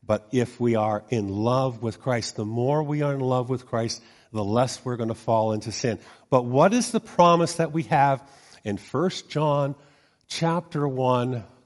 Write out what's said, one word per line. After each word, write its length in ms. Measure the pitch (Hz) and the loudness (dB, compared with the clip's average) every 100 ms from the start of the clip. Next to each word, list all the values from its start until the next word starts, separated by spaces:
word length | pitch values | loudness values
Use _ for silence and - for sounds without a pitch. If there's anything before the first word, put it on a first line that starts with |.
But 260 | - 107 - | -2 -4 0
if 260 | 127 117 - | -2 -2 -2
we 160 | 120 113 | 0 2
are 280 | 107 107 - | 0 -2 -4
in 180 | 120 101 | -4 -2
love 540 | 98 110 113 131 117 | -2 0 0 -2 -4
with 180 | 117 - | -8 -6
Christ, 380 | - 123 107 - | -4 -4 -4 -8
the 80 | 107 | -6
more 360 | 113 123 147 | -2 0 0
we 200 | 151 151 | -2 -2
are 120 | 143 | -2
in 60 | 139 | -2
love 300 | 127 127 123 | 0 0 -2
with 160 | 127 - | -6 -4
Christ, 360 | 117 117 - - - _ | -4 -4 -6 -14 -20 _
the 120 | 110 | -6
less 400 | 98 110 127 - - | 0 2 0 -2 -8
we're 100 | 120 | -6
gonna 180 | 113 | -4
fall 380 | 110 - 113 110 | -6 0 0 2
into 200 | 107 110 | -2 -6
sin. 280 | 104 127 104 - - _ | -4 -2 -2 -8 -20 _
But 160 | 131 123 | 0 2
what 280 | 127 170 | 4 4
is 180 | 240 220 | 4 0
the 100 | 226 | -4
promise 540 | - - 175 170 170 - | -6 4 6 6 2 0
that 180 | 165 | -2
we 100 | 151 | -2
have 440 | 151 156 139 135 - - - - | 0 2 4 2 -4 -20 -20 -12
in 140 | - 101 | -6 -6
First 520 | - 131 180 - - | -4 -2 -2 -4 -8
John 460 | 151 151 143 139 139 - _ _ _ _ | -2 0 0 -2 -4 -16 _ _ _ _
chapter 600 | - 165 165 170 151 143 | -4 -2 -2 -4 -4 -2
one 560 | 131 127 123 123 123 101 - | 0 2 2 0 -4 -8 -20